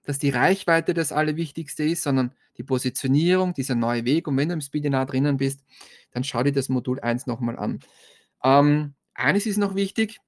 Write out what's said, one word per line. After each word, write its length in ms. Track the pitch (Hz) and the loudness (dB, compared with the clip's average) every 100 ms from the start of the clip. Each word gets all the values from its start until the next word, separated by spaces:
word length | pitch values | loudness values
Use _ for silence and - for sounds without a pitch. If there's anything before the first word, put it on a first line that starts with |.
dass 160 | - 139 | -6 -2
die 100 | 139 | 0
Reichweite 640 | 127 147 190 - 165 165 | 2 2 2 2 2 2
das 180 | 170 160 | -2 0
Allerwichtigste 720 | 147 156 156 160 - 151 - | 0 0 -2 -4 -6 -10 -2
ist, 200 | 151 170 | -2 0
sondern 300 | 151 135 123 _ _ - | 0 2 0 _ _ -16
die 60 | |
Positionierung, 880 | 135 127 127 - 135 139 170 185 185 | -4 -2 -2 -2 2 2 4 2 0
dieser 220 | 175 131 120 | -2 -2 0
neue 300 | 117 120 120 | 0 0 0
Weg. 220 | 156 160 | 0 0
Und 80 | 135 | -2
wenn 120 | 156 | 0
du 40 | |
im 80 | 170 | -2
Speedinar 440 | 143 151 147 135 131 | -4 -4 -2 -2 0
drinnen 320 | 131 147 139 | 0 0 0
bist, 260 | 135 139 _ - - - _ | -2 -4 _ -20 -20 -20 _
dann 120 | 127 | -8
schau 200 | 135 120 | -4 0
dir 80 | 135 | 0
das 160 | 139 127 | 0 -2
Modul 320 | 127 123 127 | -2 -2 -4
eins 280 | 117 120 - | -2 -2 -4
nochmal 300 | 120 117 117 | -4 -4 -4
an. 220 | 107 139 - _ - _ _ _ | -6 -6 -12 _ -20 _ _ _
Ähm, 500 | 131 139 147 151 147 - _ | 4 6 6 2 -2 -12 _
eines 320 | - 127 190 214 | -2 0 0 0
ist 120 | 202 | 0
noch 180 | 202 190 | 0 -2
wichtig. 440 | 190 - 220 - | -2 -2 -4 -4